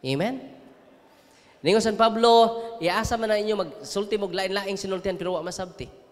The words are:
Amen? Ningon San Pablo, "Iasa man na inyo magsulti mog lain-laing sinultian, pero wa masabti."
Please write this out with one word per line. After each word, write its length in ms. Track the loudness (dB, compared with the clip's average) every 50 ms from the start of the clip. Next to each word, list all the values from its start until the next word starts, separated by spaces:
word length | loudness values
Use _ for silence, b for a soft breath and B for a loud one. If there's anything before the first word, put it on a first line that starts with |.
| -2
Amen? 320 | -2 -2 0 0 -2 -4 -6 -12 -16 -20 -20 -20 -20 -20 _ -20 -20 -20 _ _ b b b b b b b b b b b
Ningon 240 | 0 2 2 4 2
San 160 | 2 2 2
Pablo, 640 | 2 2 4 4 6 8 8 8 8 6 4 -4 -8 -10 -10 -4
"Iasa 400 | -2 0 0 0 -2 -2 -2 -2
man 160 | 0 0 0
na 80 | 0 0
inyo 160 | -2 -2 -2
magsulti 560 | -2 -6 -6 -16 -14 -8 -6 -6 -4 -2 -2
mog 160 | -4 -4 -4
lain-laing 480 | -4 -4 -4 -2 -2 -4 -4 -4 -6 -6
sinultian, 400 | -6 -6 -6 -4 -4 -6 -6 -4
pero 160 | -4 -4 -4
wa 80 | -4 -6
masabti." 480 | -6 -8 -8 -10 -10 -10 -14 -16 -16 -16 -20 -20 _